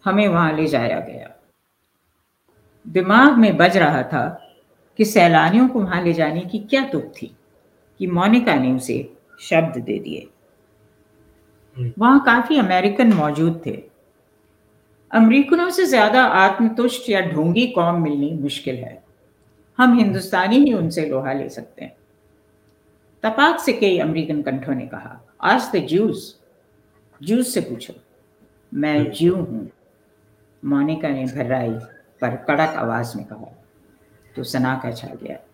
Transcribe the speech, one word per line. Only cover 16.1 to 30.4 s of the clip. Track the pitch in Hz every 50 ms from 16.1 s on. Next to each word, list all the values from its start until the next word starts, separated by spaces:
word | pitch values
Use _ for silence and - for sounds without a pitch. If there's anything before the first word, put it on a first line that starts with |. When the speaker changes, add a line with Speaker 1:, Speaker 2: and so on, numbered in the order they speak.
| 220 254 254
Speaker 1:
आत्मतुष्ट | - - 185 190 202 - - 233 226 226 - 240 247 - - - -
या | 208 190
ढोंगी | 180 170 160 151 156 170 175 220 247
कौम | 240 - 180 170 170 175 175 165
मिलनी | 151 147 143 143 147 165
मुश्किल | 156 139 143 139 - - 139 127
है। | 123 117 - - 92 _ _ _ _ _ _ _ _ _ _ _ _ _ _ _ -
हम | 247 254 240 240
हिंदुस्तानी | 220 202 180 190 180 - - 185 185 196 226
ही | 262 285 294 233
उनसे | 196 170 160 160 175 156
लोहा | 151 135 131 135 139 135
ले | 139 135 -
सकते | - - - - _ - -
हैं। | - - _ _ _ _ _ _ _ _ _ _ _ _ _ _ _ _ _ _ _ _ _ _ _ _ _ -
तपाक | 220 220 247 285 320 339 330
से | - - 240
कई | - 220 196 185 175
अमेरिकन | 156 160 160 160 156 156 151 151 143
कंठों | 135 131 135 127 131 139
ने | 123 -
कहा, | - - - - - - - _ _ _ _ -
"Ask | 180 214 254 233 - -
the | 190 - 127
Jews, | 156 185 220 214 139 - - - - _ _ _ _ _ _ _ _ _ _ _ _ _ _ _ _ _ 143
ज्यूज | 160 220 247 254
से | 240 - -
पूछो।" | - - 120 113 - - - - _ _ _ _ _ _ _ _ _ _ _ _ _ _ -
"मैं | 139 147 151 151 147
Speaker 2:
हम्म। | - -
Speaker 1:
ज्यू | - - 165 175 185
हूँ," | 190 160 123 117 110 101 - _ _ _ _ _ _ _ _ _ _ _ _ _ _